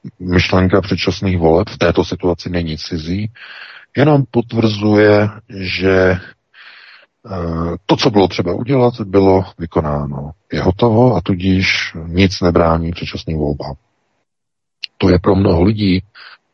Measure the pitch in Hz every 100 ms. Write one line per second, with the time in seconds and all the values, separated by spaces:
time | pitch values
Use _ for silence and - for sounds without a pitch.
0 | - - 90 90 - 92 92 98 90 90
1 | - 90 98 92 82 82 101 - 90 82
2 | 87 87 90 82 - 87 82 78 - 85
3 | 78 95 107 - - - - - _ -
4 | 143 147 135 123 - 117 113 104 107 104
5 | 107 104 104 - - 101 92 - 95 92
6 | 92 92 - - _ _ - - - -
7 | _ _ - 92 85 82 85 87 - 165
8 | 143 104 90 - 87 - 110 135 123 120
9 | 101 98 95 92 90 - 85 - 76 73
10 | 71 71 73 - - 78 69 90 120 110
11 | 127 101 - 92 95 95 95 - - 85
12 | 82 87 98 - 90 85 82 82 85 90
13 | - - - 80 73 73 73 71 _ _
14 | _ _ _ _ _ _ _ _ - -
15 | 95 90 - 95 98 85 92 107 101 92
16 | - - - - _